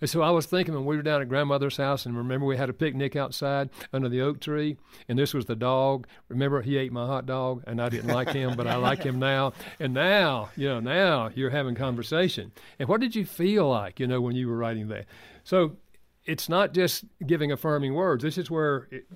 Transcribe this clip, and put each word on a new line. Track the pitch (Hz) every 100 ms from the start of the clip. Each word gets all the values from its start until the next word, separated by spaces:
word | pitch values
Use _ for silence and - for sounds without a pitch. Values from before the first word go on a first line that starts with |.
And | 147
so, | 165
"I | 160
was | 170 -
thinking | 185 165
when | 147 139
we | 151
were |
down | 151 147
at | 123
grandmother's | 135 147 139 139 -
house, | 139 139 123
and | 120
remember | 123 131 139
we | 131
had | 131
a |
picnic | 123 156 131 139 147
outside | 139 - 139 139 139 - -
under | 135 127
the | 127
oak | 139 143
tree, | 156 151 151 143 - - -
and | 123
this | 143
was | 143 110
the | 110
dog. | 123 131 135 135 117 - -
Remember, | 123 139 139
he | 117 139
ate | 131
my | 120 123
hot | 135 127
dog, | 131 131 127 -
and | 117
I | 120
didn't | 117 120
like | 120 127
him, | 139 127 123
but | 117
I | 123
like | 123 139
him | 143 127
now. | 135 135 135 - - -
And | 139
now, | 127 175 208 165 127 104 -
you | 139
know, | 120
now | 120 170 190 139 110 120
you're | 131
having | 143 131 117
conversation. | 135 120 113 160 185 - 95 - - -
And | 131
what | 214
did | 254 220
you | 175
feel | - 180 208 147
like, | 117 98 -
you | 123
know, | 127
when | 123 123
you | 123
were | 117
writing | 117 113 107
that?" | 101 104 - - -
So | - 185 160 - - - _ _ -
it's | 156 -
not | 175 202
just | 160 180 - - - 143
giving | 160 147
affirming | 135 156 147 139 143
words. | 185 127
This | 151 180
is | 165
where | 160 151 135 -
it, | 131 -